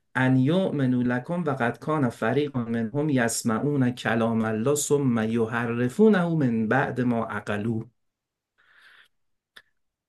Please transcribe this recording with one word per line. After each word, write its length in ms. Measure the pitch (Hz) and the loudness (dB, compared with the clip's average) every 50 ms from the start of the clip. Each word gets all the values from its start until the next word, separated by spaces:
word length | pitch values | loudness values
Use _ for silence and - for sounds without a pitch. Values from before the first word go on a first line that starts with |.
| _ _ - | _ _ -2
ان 220 | 127 131 127 131 | 0 2 4 4
یؤمنوا 680 | 131 127 139 165 190 190 - - 143 135 127 127 123 123 | 4 4 2 2 0 0 0 -2 0 0 0 0 0 0
لکم 420 | 123 123 127 127 - 170 180 170 | 0 -2 -2 -4 -4 -6 -4 -2
وقد 340 | 147 131 131 120 120 120 - | -4 -2 -2 -2 -2 -2 -4
کان 300 | - 156 156 156 135 135 | -4 -4 -2 0 0 -2
فریق 480 | - - 113 113 123 143 147 147 - | -2 -2 -2 0 0 0 0 -2 -2
منهم 520 | 123 117 117 117 117 113 107 - 147 151 156 | -4 -4 -2 -2 -2 -2 -2 -2 -2 -2 0
یسمعون 840 | 139 127 117 117 - - - 117 110 110 - 147 147 139 131 123 | 2 2 2 0 -2 -2 -2 -2 -2 0 0 0 0 2 0 0
کلام 540 | 123 - - 113 113 117 113 113 113 113 113 | 0 -2 -2 -2 0 0 0 0 0 0 0
الله 300 | 110 110 107 113 135 110 | -2 -2 -2 0 0 0
ثم 440 | 110 - - 147 143 143 131 117 117 | 0 0 0 0 0 2 2 0 0
یحرفونه 1080 | 110 110 113 117 113 110 120 117 120 117 117 120 123 123 - - 214 220 208 185 170 170 | 0 0 0 0 -2 -2 -2 -2 -2 -2 -2 -2 -2 0 2 4 6 6 6 4 2 0
من 400 | 165 160 139 123 117 113 113 107 | 0 2 2 2 2 0 0 2
بعد 320 | 120 135 143 - 123 127 | 2 2 0 0 -2 -2
ما 240 | 123 123 120 117 113 | 0 0 0 0 -2
عقلوه.» 680 | - 107 104 - - 104 104 104 110 113 113 113 - _ _ _ _ _ _ _ _ _ _ _ _ _ _ _ _ _ _ - - - - - _ _ _ _ _ _ _ _ _ _ - - _ _ _ _ _ _ _ _ | -4 -6 -6 -4 -4 -4 -2 -2 -2 -4 -4 -6 -10 _ _ _ _ _ _ _ _ _ _ _ _ _ _ _ _ _ _ -20 -20 -20 -20 -20 _ _ _ _ _ _ _ _ _ _ -20 -20 _ _ _ _ _ _ _ _